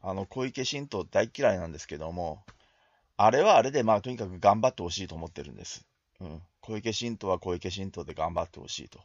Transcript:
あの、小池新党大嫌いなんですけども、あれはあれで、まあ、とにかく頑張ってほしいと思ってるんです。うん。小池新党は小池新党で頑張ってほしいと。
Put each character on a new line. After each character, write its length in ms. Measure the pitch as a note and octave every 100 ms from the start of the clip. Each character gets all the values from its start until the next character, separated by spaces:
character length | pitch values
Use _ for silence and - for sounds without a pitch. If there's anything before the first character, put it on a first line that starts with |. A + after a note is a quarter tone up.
あ 100 | F#2+
の、 140 | F#2+ F#2+
小 180 | C3
池 220 | B2+ B2+ B2+
新 200 | C#3+ C#3+
党 180 | G#2
大 260 | E2+ - A2+
嫌 200 | - B2+
い 40 | F#2
な 80 | E2
ん 60 |
で 60 | D#2
す 80 | -
け 100 | D2+
ど 160 | D#2+
も、 320 | F2 E2 D2+ - - _ _ _ _ _ -
あ 140 | G#2
れ 120 | C3
は 140 | G3+ D#3
あ 60 |
れ 80 | B2+
で、 120 | C#3+
ま 120 | A2
あ、 60 | G#2
と 80 | B2+
に 80 | A#2+
か 80 | G2
く 120 | F2+
頑 220 | G2+ G#2+
張 80 | B2+
っ 60 |
て 80 | -
ほ 80 | F2
し 140 | F2
い 20 | F#2
と 80 |
思 140 | D#2+ E2
っ 20 |
て 120 | -
る 100 | C#2+
ん 40 | G1+
で 80 |
す。 220 | - - _ _ _ -
う 60 | F2
ん。 160 | D#2+ F2 _
小 160 | - G#2+
池 160 | A2
新 240 | G#2 A#2+ A2
党 120 | G2
は 100 | F2+
小 160 | F#2+
池 160 | F2+ F#2
新 200 | F#2+ F#2+
党 140 | F2
で 80 | D2+
頑 220 | D#2+ E2
張 80 | E2+
っ 80 | E2
て 100 | -
ほ 80 | -
し 160 | -
い 40 | C2+
と。 100 | -